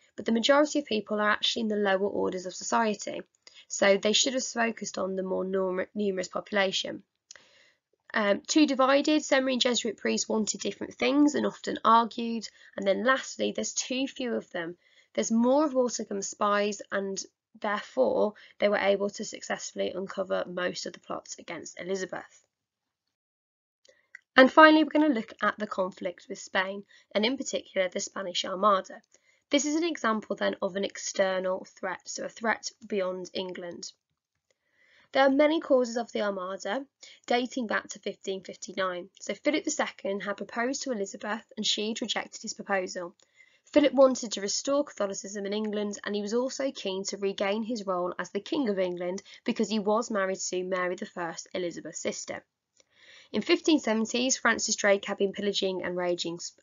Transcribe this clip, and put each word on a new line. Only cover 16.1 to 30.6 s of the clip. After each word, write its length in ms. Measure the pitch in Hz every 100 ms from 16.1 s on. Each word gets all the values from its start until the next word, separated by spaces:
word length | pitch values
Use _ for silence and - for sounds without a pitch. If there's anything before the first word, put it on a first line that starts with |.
| 202 -
spies, 540 | - 208 208 208 202 -
and 260 | 196 196 190 - _ _ 214
therefore 760 | 214 208 - 262 226 196 208 - - -
they 100 | 208
were 80 | 208
able 320 | 196 196 202
to 140 | -
successfully 680 | 208 - - 196 - 196 196
uncover 500 | 180 196 202 190 190 180
most 380 | 180 180 185
of 80 | 185
the 80 | -
plots 360 | - - - -
against 420 | - 165 - -
Elizabeth. 600 | 175 190 180 165 - _ _ _ _ _ _ _ _ _ _ _ _ _ _ _ _ _ _ - _ 262
And 140 | 262
finally, 320 | 320 311 311
we're 60 | 294
gonna 240 | 302 311
look 180 | 226 - -
at 160 | 208 -
the 80 | 214
conflict 600 | - 185 - 190 - -
with 100 | 196
Spain, 460 | - 196 190 202 - - _
and 100 | 202
in 140 | 220 277
particular 500 | - 180 - 190 185
the 120 | 196
Spanish 440 | - 196 185 175
Armada. 560 | 202 185 208 190 185 220 _ _ _ _ -
This 160 | 285
is 120 | 294 320
an 80 |
example 520 | 339 302 226 220 - 202
then 200 | 202 202